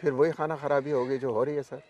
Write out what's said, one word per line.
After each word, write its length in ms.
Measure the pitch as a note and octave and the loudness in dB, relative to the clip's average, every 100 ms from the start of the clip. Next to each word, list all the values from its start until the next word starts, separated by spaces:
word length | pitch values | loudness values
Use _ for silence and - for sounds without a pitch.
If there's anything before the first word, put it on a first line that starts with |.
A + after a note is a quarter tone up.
फिर 120 | D3+ | -2
वही 200 | C3 D#3+ | 2 2
खाना 240 | D#3+ D#3 D3+ | 2 -4 -2
खराबी 340 | C#3+ C#3+ C#3 | 0 0 2
होगी 280 | C3+ B2+ C3+ | 0 0 -2
जो 140 | C3 | 0
हो 120 | A2 | 0
रही 120 | C3+ D3 | 0 -2
है 60 | |
सर। 200 | C3 C3 - | -6 -12 8